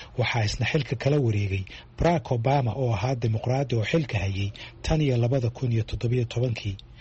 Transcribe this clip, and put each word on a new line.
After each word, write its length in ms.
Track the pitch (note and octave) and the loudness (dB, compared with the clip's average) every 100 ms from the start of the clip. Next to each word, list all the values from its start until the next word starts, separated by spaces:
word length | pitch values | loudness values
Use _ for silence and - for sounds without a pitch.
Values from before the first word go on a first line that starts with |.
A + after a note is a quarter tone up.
| - - | -10 -2
Waxaa 260 | A#2 A#2+ G#2+ | 0 0 -2
isna 200 | - A2 | 0 0
xilka 300 | D#3 - A#2 | 0 0 0
kala 220 | C#3 D3 | 2 2
wareegay 440 | A#2 G2+ G2+ G2 F#2+ - - - | 2 0 0 -2 -4 -14 -18 0
Barack 360 | D#3+ E3+ - | 2 2 0
Obama 400 | A#2+ C3+ C#3+ A#2+ C3+ | 0 4 2 2 0
oo 160 | B2 | 0
ahaa 220 | G2 B2+ B2+ | 0 -2 0
dimuqraadi 580 | A#2 G#2+ A#2 C3 C3+ A#2 | 0 0 0 0 0 -2
oo 80 | |
xilka 340 | G#2 E3 C3 G2+ | 2 0 0 -2
hayay 300 | G2 F#2+ G2+ - - - | -2 -2 -4 -6 -16 -8
tan 200 | - D#3 | 0 2
iyo 160 | C#3 A#2+ | 4 2
labada 320 | A#2+ C3+ A#2 | 2 2 0
kun 220 | - B2 | -2 0
iyo 120 | A2+ | 0
toddobiyo 420 | - A2+ A#2+ B2+ A#2 | -2 -4 0 0 0
tobankii. 500 | A#2+ C3 - G#2 - - - | -2 -2 -2 -6 -8 -14 -20